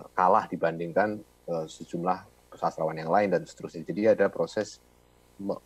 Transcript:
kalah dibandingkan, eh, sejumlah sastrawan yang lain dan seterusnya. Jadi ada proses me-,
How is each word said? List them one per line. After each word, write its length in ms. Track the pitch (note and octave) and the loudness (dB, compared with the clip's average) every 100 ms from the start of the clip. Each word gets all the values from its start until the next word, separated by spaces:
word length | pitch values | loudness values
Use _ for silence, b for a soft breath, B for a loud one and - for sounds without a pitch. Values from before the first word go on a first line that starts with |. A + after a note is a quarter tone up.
| - - | -6 2
kalah 300 | F#2 G#2+ - | 6 6 2
dibandingkan, 680 | F2 E2+ E2 E2+ E2 G#2+ G#2+ - _ - | -2 -2 -2 -2 0 0 -2 -12 _ -6
eh, 160 | E2 D#2+ | -4 -4
sejumlah 500 | - E2 E2+ F2 F#2 - _ _ - | -12 -10 -4 -2 -2 -6 _ _ -6
sastrawan 400 | E2 - D#2+ D#2+ | -4 -2 -4 -4
yang 120 | D#2+ | 0
lain 160 | F#2+ G2+ | 2 2
dan 80 | E2+ D#2+ | 0 -2
seterusnya. 380 | - D#2+ E2+ D#2 | -14 -14 -12 -8
Jadi 160 | F2+ A2 G2+ | 0 4 4
ada 100 | G2 | 2
proses 480 | - E2 G#2+ G2+ - _ _ _ _ _ - | 0 -4 -4 -6 -10 _ _ _ _ _ -12
me-, 180 | G2 F2 | -8 -8